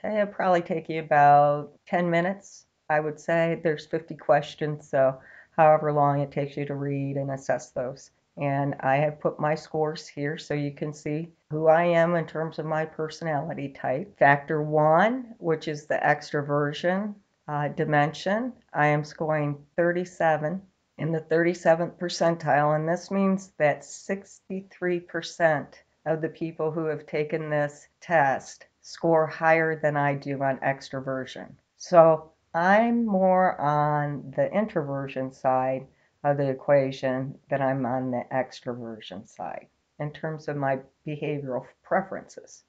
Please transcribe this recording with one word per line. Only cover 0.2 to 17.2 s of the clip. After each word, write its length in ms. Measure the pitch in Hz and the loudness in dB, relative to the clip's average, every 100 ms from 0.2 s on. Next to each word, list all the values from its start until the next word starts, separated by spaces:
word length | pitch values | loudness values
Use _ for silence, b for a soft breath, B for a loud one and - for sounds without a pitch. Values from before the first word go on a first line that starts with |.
it'll 100 | 202 | -4
probably 300 | 202 190 175 | -2 0 0
take 260 | 175 165 160 | 0 -6 -4
you 120 | 160 | -8
about 720 | 156 151 143 143 147 147 147 - _ | 0 6 8 8 6 2 -4 -16 _
ten 240 | 180 175 | -2 2
minutes. 540 | 170 180 196 - - _ _ _ | 2 0 -4 -12 -20 _ _ _
I 120 | 151 | -2
would 180 | 156 151 | -2 -6
say 400 | - 170 165 165 | -2 0 0 0
there's 220 | 165 151 - | -2 -2 -4
fifty 300 | 165 160 151 | -8 -8 -10
questions, 720 | - 147 147 - 151 147 - | 2 2 2 -8 -6 -6 -4
so 320 | 139 135 135 B B B - | 2 2 0 B B B 4
however 340 | 156 156 151 | 6 6 2
long 300 | 147 143 143 | 2 2 2
it 100 | 139 | -2
takes 240 | - 143 143 | -4 -6 -6
you 100 | 143 | -6
to 80 | 139 | -6
read 420 | 139 139 139 139 | -4 -4 -4 -4
and 140 | 139 | -6
assess 400 | 135 - 123 - | -6 -4 -4 -4
those. 400 | - 127 135 - _ _ - | -8 -8 -10 -20 _ _ -6
And 380 | 143 139 143 - | -2 -2 -2 -2
I 160 | 131 135 | 0 2
have 220 | 147 147 | 0 -2
put 220 | 165 - | -4 -2
my 140 | 151 156 | -2 -2
scores 520 | - 156 151 160 - | -4 -4 -2 -4 -12
here 300 | - 143 160 | -6 -6 -6
so 160 | - | -6
you 180 | 147 143 | -4 -4
can 220 | 143 151 | -6 -10
see 340 | 147 151 147 165 _ _ | -8 -8 -6 -8 _ _
who 180 | 151 160 | 0 4
I 160 | 160 | 6
am 320 | 175 170 165 170 | 4 4 4 2
in 100 | 156 | -2
terms 340 | 156 160 156 | -6 -6 -6
of 60 | 156 | -4
my 200 | 156 160 | -4 -4
personality 840 | - 156 - 165 143 165 139 139 | -6 -8 -6 -4 -4 -4 -8 -10
type. 480 | - 131 131 190 - | -6 -4 -4 -6 4
Factor 440 | 143 143 143 156 | 6 6 2 -4
one, 760 | 151 151 151 160 214 262 233 220 | 0 2 4 6 4 0 -8 -8
which 300 | 170 156 160 | -4 -2 -2
is 180 | 151 - | -8 -4
the 100 | - | 0
extroversion, 1200 | 151 147 - 147 143 147 147 147 175 185 214 208 | 2 0 -2 -6 -2 -2 -2 -2 -2 -2 -4 -10